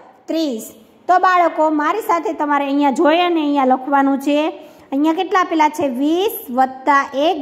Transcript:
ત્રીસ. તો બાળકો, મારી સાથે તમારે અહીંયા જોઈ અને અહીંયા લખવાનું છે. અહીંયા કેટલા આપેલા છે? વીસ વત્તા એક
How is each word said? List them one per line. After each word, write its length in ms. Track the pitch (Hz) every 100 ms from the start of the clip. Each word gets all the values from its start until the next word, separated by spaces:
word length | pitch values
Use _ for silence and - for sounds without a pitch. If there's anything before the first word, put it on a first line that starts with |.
| - - -
ત્રીસ. 360 | 320 320 226 - - - _ -
તો 80 | 359
બાળકો, 400 | 370 359 339 339 311 311
મારી 260 | 302 392 453
સાથે 220 | 339 359 320
તમારે 260 | 302 285 285
અહીંયા 300 | 277 285 262
જોઈ 220 | 302 330 349
અને 120 | 339
અહીંયા 280 | 294 285 254
લખવાનું 480 | 254 254 277 277 277 277
છે. 100 | 285 311 330 - - -
અહીંયા 280 | 269 302 320
કેટલા 220 | 359 392
આપેલા 280 | 359 330 302 302
છે? 100 | 294 240
વીસ 340 | 285 339 415 453 - 240
વત્તા 460 | 262 262 - 277 262 254 302
એક 100 | 370